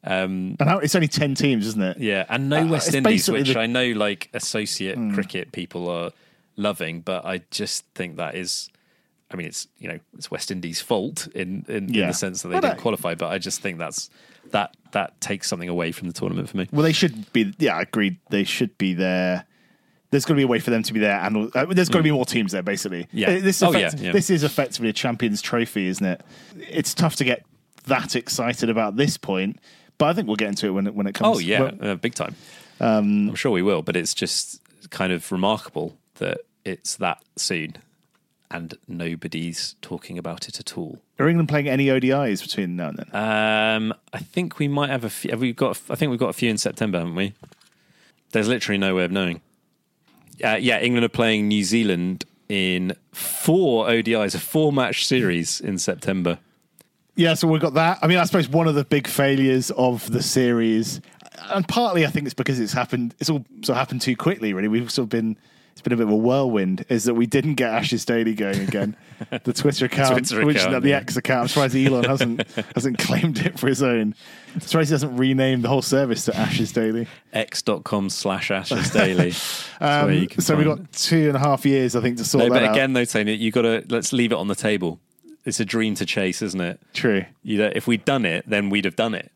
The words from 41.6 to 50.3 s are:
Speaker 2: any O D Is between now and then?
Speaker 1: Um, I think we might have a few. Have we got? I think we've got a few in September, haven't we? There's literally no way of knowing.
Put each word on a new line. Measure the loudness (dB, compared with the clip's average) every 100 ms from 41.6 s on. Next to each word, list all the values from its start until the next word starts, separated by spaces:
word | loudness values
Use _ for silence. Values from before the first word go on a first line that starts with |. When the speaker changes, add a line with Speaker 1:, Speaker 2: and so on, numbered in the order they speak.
| 0
Speaker 2:
any | 2 4
O | 4
D | 4
Is | 2 2 -2
between | -4 -6 -4 -4
now | -6
and | -8
then? | -8
Speaker 1:
Um, | -4 0 2 2 2 2 0 -2 -6 _
I | -14
think | -6 -4 -4 -2
we | -2
might | 0 0
have | -2
a | -4
few. | -6 -6
Have | -2
we | -2
got? | 0 0 0 -6
I |
think | -2 0
we've | 0
got | -2
a |
few | 0 0
in | 0
September, | -2 -2 -2 0
haven't | -2
we? | -2 -4 -6 -20 _ _ _ _ _ _ _ _
There's | -2 0
literally | 0 0 0
no | 2
way | 2
of | 0
knowing. | 0 -2 -4 _ _ _ _ _ _ _ _ _